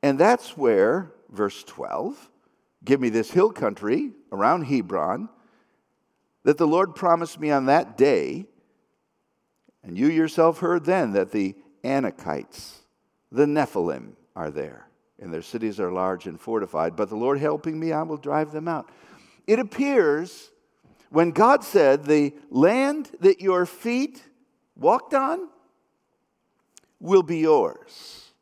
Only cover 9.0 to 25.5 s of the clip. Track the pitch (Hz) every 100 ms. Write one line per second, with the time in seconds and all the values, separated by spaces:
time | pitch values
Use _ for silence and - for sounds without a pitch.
9 | _ _ _ _ _ _ _ _ - 87
10 | 139 160 160 - 165 160 175 175 151 185
11 | 131 98 95 110 95 98 _ _ 127 135
12 | 117 - 92 73 - - - - _ _
13 | _ _ _ 117 147 147 139 101 85 67
14 | 53 50 _ - 78 73 71 60 - _
15 | _ _ 95 80 85 117 110 101 92 90
16 | 92 92 92 85 - 113 95 78 82 85
17 | 101 107 123 139 151 151 156 156 165 156
18 | 160 151 147 147 151 151 165 160 - _
19 | _ - _ _ - 226 226 - 277 269
20 | 165 147 180 - - _ _ _ _ _
21 | _ 151 170 151 226 285 214 202 143 143
22 | 147 151 143 143 _ 127 160 240 269 302
23 | 285 - 185 190 190 180 180 - 233 247
24 | 285 - _ _ _ _ _ - 143 233
25 | - 277 269 339 349